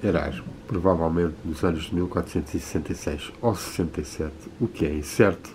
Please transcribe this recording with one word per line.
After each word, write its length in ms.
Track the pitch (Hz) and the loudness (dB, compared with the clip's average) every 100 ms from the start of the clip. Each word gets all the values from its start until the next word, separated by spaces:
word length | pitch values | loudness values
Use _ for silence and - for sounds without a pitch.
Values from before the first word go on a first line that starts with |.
Erasmo, 420 | 107 82 73 - - - - | 4 2 0 -4 -8 -12 -4
provavelmente 640 | 95 90 87 82 82 87 76 | 2 4 6 4 4 2 0
nos 200 | 82 78 | -6 0
anos 220 | 98 80 76 | 2 0 0
de 100 | 87 | 0
mil 120 | 87 | 0
quatrocentos 460 | - - - 76 | 0 -2 -2 -2
e 60 | - | -4
sessenta 320 | - - 76 | -2 -4 -2
e 40 | - | -4
seis 360 | - 73 - - | -4 -6 -8 -2
ou 140 | 120 98 | 0 0
sessenta 460 | - - 85 - | -4 -2 -2 -2
e 40 | 73 | -8
sete, 460 | - 78 - - - | -4 -6 -6 -16 -2
o 60 | 117 | -2
que 180 | - 80 | 0 0
é 80 | |
incerto 560 | 76 73 - 107 90 - | 0 -4 6 6 6 -8